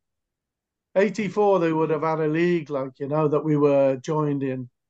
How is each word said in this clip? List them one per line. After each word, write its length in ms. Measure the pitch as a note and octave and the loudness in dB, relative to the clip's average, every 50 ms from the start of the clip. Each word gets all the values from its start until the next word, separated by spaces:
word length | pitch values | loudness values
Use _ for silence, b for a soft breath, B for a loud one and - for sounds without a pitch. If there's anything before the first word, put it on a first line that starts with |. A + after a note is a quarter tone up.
| _ _ _ _ _ _ _ _ _ _ _ _ _ _ _ _ _ _ _ | _ _ _ _ _ _ _ _ _ _ _ _ _ _ _ _ _ _ _
Eighty-four, 640 | F#3 G3+ A3 F#3 - G#3+ F#3 - G#3 G#3 G3+ G3 F3+ | 0 0 0 0 -4 -6 -4 0 0 2 4 4 4
they 120 | E3+ E3 | 2 2
would 200 | D#3+ D#3 D#3+ D3+ | 0 0 0 0
have 120 | D#3+ D3+ D3+ | -2 -2 -2
had 160 | D#3+ D#3+ D#3 | -2 -2 -2
a 80 | D#3+ D3+ | -2 -2
league, 420 | D3+ E3 F3 F3+ F3 E3+ D3+ C3+ | 0 0 2 2 0 0 -2 -4
like, 300 | D3 C3+ C3+ C3+ C3 _ | -6 -6 -6 -6 -8 _
you 80 | C#3+ C3+ | -8 -4
know, 220 | D3 D#3 D#3 D3 | -2 0 0 2
that 160 | D3 D3 D3 | 0 0 0
we 100 | D#3 D3+ | 0 0
were 420 | D3 D3 D3 C#3+ C#3 C#3 C3+ C3+ C3 | 2 2 4 4 4 2 2 0 -2
joined 460 | B2+ - D#3 D#3 D3+ D3 C#3+ C#3 C3+ | -4 -6 -4 -2 -2 -2 -2 -4 -4
in. 260 | C3+ C3 C3 B2+ B2 _ _ _ _ | -4 -6 -8 -10 -14 _ _ _ _